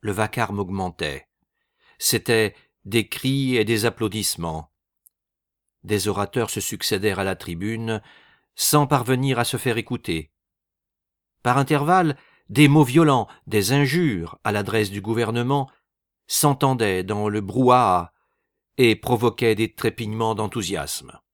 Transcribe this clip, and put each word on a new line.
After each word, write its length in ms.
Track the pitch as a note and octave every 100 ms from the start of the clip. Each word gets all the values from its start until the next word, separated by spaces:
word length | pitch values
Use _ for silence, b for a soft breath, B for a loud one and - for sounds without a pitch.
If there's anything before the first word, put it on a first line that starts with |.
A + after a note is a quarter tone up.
Le 120 | G#2+
vacarme 480 | F#2+ G#2+ - A2+ G2+
augmentait. 680 | F#2+ G2 F#2 E2+ - C#2 - _ _ _ _ _ _ _
C'étaient 580 | - A#2+ - A2+ G#2+ b b _ -
des 200 | A2 G#2
cris 520 | - C3 C3+ C3 B2+
et 80 | G#2+
des 180 | A2+
applaudissements. 840 | A#2 - A2 G2+ G2+ - E2 D#2+ D#2+ _ _ _ _ _ _ _ _ _ _ _
Des 260 | - G#2 G2+
orateurs 420 | G2 G2+ - A2
se 100 | -
succédèrent 600 | - F#2+ - G2+ G#2 F#2+
à 40 |
la 120 | F#2+ F#2
tribune, 680 | - E2+ G2+ A2+ A2+ A2 b b b b b
sans 320 | - - D3+ C#3+
parvenir 520 | C#3 A#2 B2+ C3+ B2
à 60 |
se 120 | A#2+ B2
faire 220 | B2+ A2+
écouter. 520 | A2+ A#2+ - E2 D2 _ _ _ _ _ _ _ _ _ _ _
Par 140 | A#2+ B2
intervalles, 600 | C3+ D3+ C#3+ F#3 E3+ C#3 b b b
des 180 | - D3
mots 160 | D3
violents, 440 | C3+ C3 E3 C3+ G#2+ B -
des 260 | G#2+ G2
injures 680 | C#3 C#3+ D#3 E3+ G2 E2 -
à 80 | -
l'adresse 380 | G#2+ G2+ A2+ G#2
du 100 | G2+
gouvernement 680 | G2 A2+ A2 A#2 A#2+ C#3+ C3+ b _ _ _ _ _
s'entendaient 760 | - D3+ C#3 C#3 B2 A2 F#2
dans 280 | F#2 G#2 G#2
le 100 | G#2
brouhaha 720 | G2 G#2 B2 B2 A#2 F2+ F2 _ _ _ _ _ _ -
et 180 | B2
provoquaient 600 | G#2+ - A#2+ A#2 - A#2
des 180 | G#2+ A2
trépignements 640 | - A#2 - G#2+ A2 A2+
d'enthousiasme. 840 | G#2+ G#2+ A#2 F2+ F#2 C#2+ - - - _